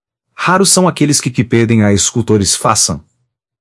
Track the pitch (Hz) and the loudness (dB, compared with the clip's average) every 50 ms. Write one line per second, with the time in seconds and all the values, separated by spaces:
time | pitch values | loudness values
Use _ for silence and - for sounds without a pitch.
0 | _ _ _ _ _ _ _ - - - 180 190 196 185 - 190 185 175 151 - | _ _ _ _ _ _ _ -6 -2 0 0 2 2 2 2 2 0 0 0 0
1 | 151 147 143 - - 131 123 - 131 120 - 113 117 113 117 110 104 104 101 98 | 0 0 0 -2 -4 -4 -2 -2 -2 0 0 0 2 2 2 2 2 2 2 0
2 | - - - 120 107 - 107 107 98 90 - - - 120 110 - - - 90 71 | 0 -2 -4 -4 -2 0 0 0 0 0 -2 -2 -2 -2 0 0 -2 -2 -4 -8
3 | - _ _ _ _ _ _ _ _ _ _ _ | -12 _ _ _ _ _ _ _ _ _ _ _